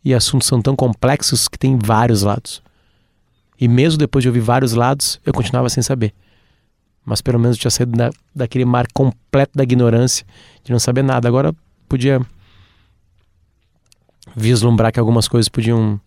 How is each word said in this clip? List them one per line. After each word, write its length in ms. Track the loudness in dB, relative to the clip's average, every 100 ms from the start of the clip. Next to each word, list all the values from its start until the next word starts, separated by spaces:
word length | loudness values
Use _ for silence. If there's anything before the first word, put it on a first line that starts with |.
E 100 | 0
assuntos 340 | 0 0 0 0
são 120 | 0
tão 160 | 0 0
complexos 720 | -2 0 -2 -2 -2 -2 -4
que 120 | -2
tem 180 | 0 0
vários 460 | 2 2 2 2
lados. 400 | 0 -4 -8 -18 _ _ _ _ _ _ _ _ _ _
E 80 | 2
mesmo 300 | 2 2 2
depois 240 | 0 0
de 80 | 0
ouvir 100 | 0
vários 340 | 0 0 2
lados, 460 | 0 0 0 -4 -6 -6
eu 80 |
continuava 360 | -4 -2 -2 -2
sem 120 | -2
saber. 320 | -2 -2 -4 _ _ _ _ _ _ _ _ _
Mas 180 | -8 -6
pelo 180 | -2 0
menos 180 | 0 0
eu 40 |
tinha 100 | -4
saído 260 | -2 -2 0
da, 140 | -2 -6 _ -8
daquele 300 | -6 -2 0
mar 200 | 0 -2
completo 640 | 0 -2 -2 _ -2 0 -2
da 60 |
ignorância, 600 | 0 2 4 2 0 -2 -10 -20 -20 _
de 80 | -4
não 80 | -2
saber 240 | 0 0
nada. 240 | 0 0 0
Agora 280 | 0 0 -4 _ _ _
podia 320 | -2 0 0 -2 -12 _ _ _ _ _ _ _ _ _ _ _ _ _ _ _ _ _ _ -16 -4
vislumbrar 560 | 0 2 4 4 2
que 80 | 0
algumas 280 | 0 0 2
coisas 220 | 0 0
podiam 500 | -2 0 0 0 -4